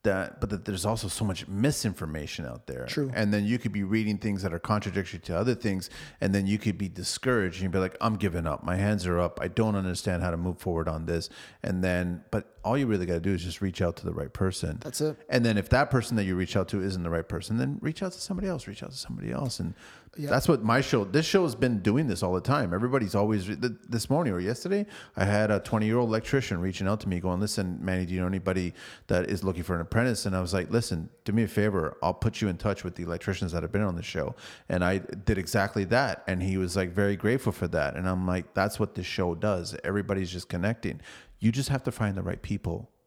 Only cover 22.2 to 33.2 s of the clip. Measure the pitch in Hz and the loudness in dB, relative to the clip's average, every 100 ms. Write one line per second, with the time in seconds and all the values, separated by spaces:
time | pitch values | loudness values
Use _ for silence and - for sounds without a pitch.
22.2 | 95 90 90 143 101 87 123 135 101 101 | 2 2 2 2 2 0 2 0 2 2
23.2 | 104 107 92 85 123 107 - 120 - 143 | 4 2 0 -2 -2 -4 -4 -4 2 2
24.2 | 151 90 92 131 175 202 208 - - - | 2 0 0 -2 -2 -2 -2 -10 -12 0
25.2 | 98 104 107 101 - 110 107 117 117 110 | 4 4 4 2 2 2 4 4 4 2
26.2 | - 139 120 90 92 92 95 107 98 90 | 2 0 0 -2 -2 0 0 0 0 0
27.2 | 92 90 104 - 92 87 92 92 87 92 | 0 0 0 0 -2 -2 -2 0 0 0
28.2 | 90 95 92 92 90 - - - - 90 | 0 0 0 0 -2 -6 -18 -18 0 2
29.2 | - 92 95 87 82 87 82 113 123 110 | 2 0 0 -2 -2 -2 0 2 2 0
30.2 | 101 92 87 95 87 117 117 82 82 - | 0 0 0 0 2 0 0 -4 -6 -8
31.2 | - 107 107 - 107 98 76 - 78 90 | 0 0 2 2 2 2 -2 0 -2 0
32.2 | 113 - 104 85 104 98 90 - 85 82 | -2 0 -2 0 -2 -2 -6 -6 -6 -4